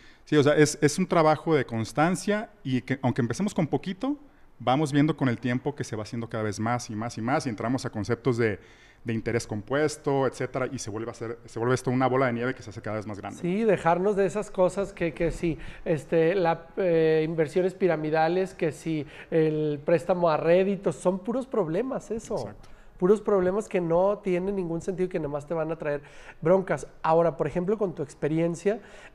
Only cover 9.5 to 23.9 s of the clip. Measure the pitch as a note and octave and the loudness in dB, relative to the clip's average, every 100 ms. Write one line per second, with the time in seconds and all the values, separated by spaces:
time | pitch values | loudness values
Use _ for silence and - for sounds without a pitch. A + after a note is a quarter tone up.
9.5 | G#2 - C#3 D3+ - - C#3 C3 - B2+ | -8 -2 0 0 0 -2 2 0 -2 -6
10.5 | C3+ B2+ C3 - G#2+ A2+ A2+ A2+ A#2 - | -4 -4 -6 -8 -8 -8 -8 -10 -10 -10
11.5 | A2+ A#2 B2+ - B2+ C3 C3 C3 A#2 B2 | -2 0 2 2 2 2 4 2 0 -4
12.5 | B2+ - - A2 G#2+ G#2 G2+ G2+ G#2 E3+ | -6 -10 -12 -6 -6 -6 -8 -10 -6 -4
13.5 | G3 A3+ F3 E3 F3 G3 G3 F#3+ G#3+ G3+ | 0 2 2 4 2 2 2 0 -2 -6
14.5 | - F3+ F#3+ G3 - E3+ - E3 - E3+ | 2 2 2 -6 -4 -4 -2 -4 -2 -2
15.5 | C#3+ - - G3 D#3 C#3 E3 E3 G3 E3 | -4 -8 -8 -4 -2 0 2 4 4 2
16.5 | E3 - - F#3 E3 D#3+ D#3+ D#3 E3 D3 | 0 -4 -2 2 4 4 2 0 0 0
17.5 | F#3 F#3 F3+ F#3 D#3 D#3 D#3 D#3+ F3+ F#3 | 2 0 2 2 2 0 2 2 2 -2
18.5 | - E3 C#3+ D#3+ D#3 C#3 - - E3 D#3 | -2 -4 -4 -6 -4 -6 -12 -2 2 2
19.5 | D3+ D3+ D3 C#3+ E3+ - F3+ E3+ D3 D#3 | 2 -2 -2 2 2 2 2 4 2 4
20.5 | F3+ F#3+ G3 F#3 - F3+ F#3+ G#3+ B3 - | 4 4 0 -2 0 -2 -2 -4 -4 -2
21.5 | A#3 D#3 E3+ C4 G#3 - A3 - G3 A2 | -2 0 -2 -2 -6 -8 -10 -6 -6 -6
22.5 | - - - - - F3+ G#3 G#3 G3+ F3+ | -12 -18 -20 -16 0 4 4 4 2 2
23.5 | G3+ G#3 G#3+ E3 | 0 -2 -2 2